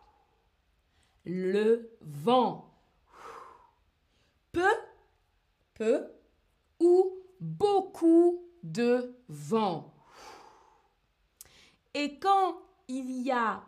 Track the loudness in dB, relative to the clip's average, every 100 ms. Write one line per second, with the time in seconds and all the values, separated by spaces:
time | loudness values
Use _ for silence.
0 | _ _ _ _ _ _ _ _ _ _
1 | _ _ -10 -6 -2 2 2 2 -2 -18
2 | -16 -6 2 2 2 -2 -14 _ _ _
3 | _ -20 -20 -20 -20 -20 _ _ _ _
4 | _ _ _ _ _ 0 2 0 -4 -20
5 | _ _ _ _ _ _ _ -6 -2 -2
6 | -4 -18 _ _ _ _ _ 0 4 4
7 | 2 -4 -16 -14 -12 -2 0 0 -2 0
8 | 4 6 6 2 -6 _ -10 -2 0 0
9 | -2 -14 -18 -16 -4 -2 -2 -4 -10 _
10 | _ -20 -20 -20 -20 -20 _ _ _ _
11 | _ _ _ -20 -20 _ _ _ _ -6
12 | -6 -4 0 2 0 -4 -14 _ -12 -10
13 | -8 -6 -4 -2 -2 -6